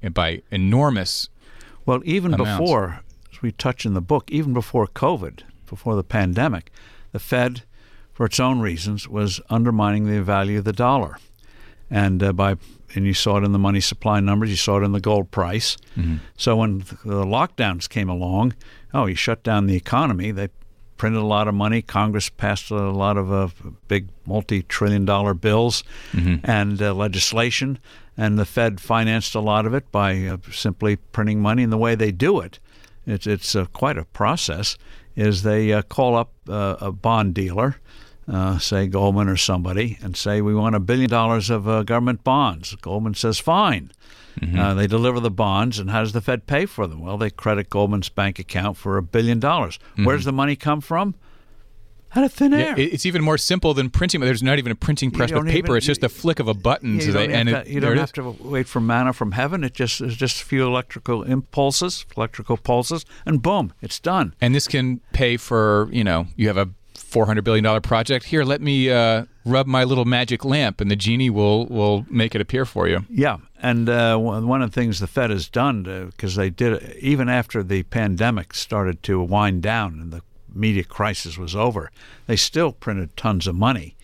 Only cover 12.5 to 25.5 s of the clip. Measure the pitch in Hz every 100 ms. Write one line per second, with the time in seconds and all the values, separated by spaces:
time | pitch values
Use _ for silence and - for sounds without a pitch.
12.5 | 95 - - - - 98 95 - 101 101
13.5 | 98 98 98 - - 110 104 98 104 110
14.5 | 95 - 101 101 101 104 104 92 - 87
15.5 | 107 - - - - 82 80 - - -
16.5 | 110 110 95 95 - 107 101 98 113 175
17.5 | - 110 87 - 113 95 90 90 92 123
18.5 | - - - - 139 107 87 - 113 117
19.5 | 107 98 92 - 123 156 92 101 98 101
20.5 | - - - - - 110 110 107 107 107
21.5 | 101 104 113 - 104 107 104 - - 104
22.5 | 101 - 107 98 98 98 101 95 98 95
23.5 | - - 69 - 101 95 - - 104 101
24.5 | 101 - - 104 101 98 101 101 90 107